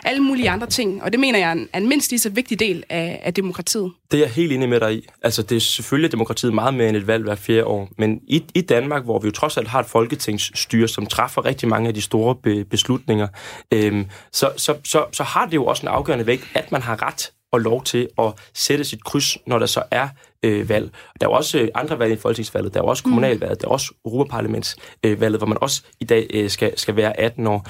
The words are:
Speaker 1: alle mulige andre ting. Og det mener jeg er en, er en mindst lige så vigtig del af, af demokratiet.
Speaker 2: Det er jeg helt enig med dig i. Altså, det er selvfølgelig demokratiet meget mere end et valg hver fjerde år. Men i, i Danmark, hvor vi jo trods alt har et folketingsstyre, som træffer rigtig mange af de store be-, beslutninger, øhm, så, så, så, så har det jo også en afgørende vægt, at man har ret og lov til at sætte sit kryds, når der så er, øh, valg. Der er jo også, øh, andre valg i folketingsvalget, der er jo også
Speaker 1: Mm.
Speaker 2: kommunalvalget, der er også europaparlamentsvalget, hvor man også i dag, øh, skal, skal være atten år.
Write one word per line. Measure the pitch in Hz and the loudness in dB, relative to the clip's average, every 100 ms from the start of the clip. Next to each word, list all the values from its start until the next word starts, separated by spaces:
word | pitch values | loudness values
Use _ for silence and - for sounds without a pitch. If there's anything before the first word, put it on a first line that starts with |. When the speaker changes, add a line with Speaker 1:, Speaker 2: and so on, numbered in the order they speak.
Speaker 1:
alle | - 269 | -2 2
mulige | 269 262 214 | 2 2 0
andre | 190 233 | 0 -2
ting. | - 214 196 | -2 -2 -2
Og | 185 | -2
det | 233 | 0
mener | 269 214 | 2 2
jeg | 170 | 2
er | |
en, | 165 110 | 0 -4
er | 175 | -2
en | 220 | 0
mindst | 294 - | 0 0
lige | 240 | -2
så | 220 | -2
vigtig | 202 - 214 | -2 -2 0
del | 220 170 - | 0 -2 -6
af, | 165 170 - | -6 -6 -6
af | - | -4
demokratiet. | 180 185 175 175 220 185 - - | -2 -4 -4 -4 -2 -4 -8 0
Speaker 2:
Det | 147 | 2
er | |
jeg | 151 | 4
helt | 120 170 | 2 0
enig | 131 123 | 2 2
med | 120 | 4
dig | 110 110 | 2 0
i. | - - | -6 -4
Altså, | 123 113 | 0 0
det | 110 117 | 0 0
er | |
selvfølgelig | - - - 139 160 | 0 -2 0 2 2
demokratiet | 117 113 110 120 | 2 -2 0 0
meget | 107 123 | 2 2
mere | 135 113 | 4 2
end | 107 | 2
et | 98 | 2
valg | 113 | 0
hver | 107 104 | 0 -4
fjerde | - 113 107 | 0 2 2
år. | 104 98 - | -2 -4 -2
Men | 107 110 - | 0 0 0
i, | 156 - 180 | -2 0 -2
i | |
Danmark, | 180 120 139 147 | 2 2 2 -2
hvor | 117 113 | -2 -2
vi | 107 | -2
jo | |
trods | - 156 - | -2 -2 -2
alt | 110 | -2
har | 127 | -2
et | 117 | 2
folketingsstyre, | 113 117 104 - 104 - - - 117 113 | 2 2 -2 -4 -4 -4 -6 0 2 2
som | - 104 | 0 -4
træffer | - 127 - - | -2 -2 0 -2
rigtig | 135 120 | 0 0
mange | 110 117 | 2 0
af | |
de | 107 | -2
store | - 113 117 123 | 0 2 2 2
be-, | 113 104 101 | 0 0 0
beslutninger, | 101 - 131 - 107 104 - - - - | -2 0 -2 0 0 0 -6 -18 -16 0
øhm, | 110 107 104 98 - - | 2 4 0 -4 -10 -10
så, | - 135 - | 0 0 0
så, | - 147 | -2 -2
så, | - 156 - | 0 0 0
så | - | -4
har | 135 180 220 | -2 -2 0
det | |
jo | 160 120 | 0 0
også | - | 0
en | - | -2
afgørende | 131 147 131 113 | -2 0 0 0
vægt, | 135 - | -2 -2
at | - - | -4 -2
man | 143 | -4
har | 117 113 - | -2 -4 -4
ret | - - _ _ | -6 -10 _ _
og | 120 | 0
lov | 110 123 | 2 0
til | - 120 120 - | 0 -2 0 0
at | 110 107 - | 0 -2 -12
sætte | - - 143 | -4 0 0
sit | 143 110 | -2 -8
kryds, | - 143 135 - - | -4 -2 -2 -4 -2
når | 117 | 0
der | 110 | 0
så | - - | -2 -2
er, | 120 135 - _ _ | -2 -2 -8 _ _
øh, | 113 104 101 | 0 0 0
valg. | 107 - - - - | 0 -2 -10 -18 -2
Der | - | 2
er | |
jo | |
også, | 123 156 151 | 2 2 0
øh, | 113 117 | 0 -2
andre | 147 139 | -4 0
valg | 113 | 0
i | 110 | 0
folketingsvalget, | 113 113 107 - 101 | 0 -2 -4 -4 -2
der | 98 | 0
er | |
jo | 90 | 0
også | 123 254 | 0 2
Speaker 1:
Mm. | |
Speaker 2:
kommunalvalget, | 233 131 113 - 101 | 4 4 2 -2 -2
der | - | 0
er | |
også | 131 - - - | -2 -2 -10 -4
europaparlamentsvalget, | 120 - 113 110 113 - - - - 110 104 110 107 | -2 -2 -2 -4 -4 -6 -10 -18 -2 0 2 2 2
hvor | 107 | 0
man | 107 | 0
også | 135 - - - | 0 -2 -8 -6
i | 113 | 2
dag, | 113 - | 2 2
øh, | 107 101 | 0 -2
skal, | - 107 - | 0 -2 0
skal | - 104 | -2 0
være | 107 - | 0 2
atten | 117 120 113 | -2 0 0
år. | 104 | 0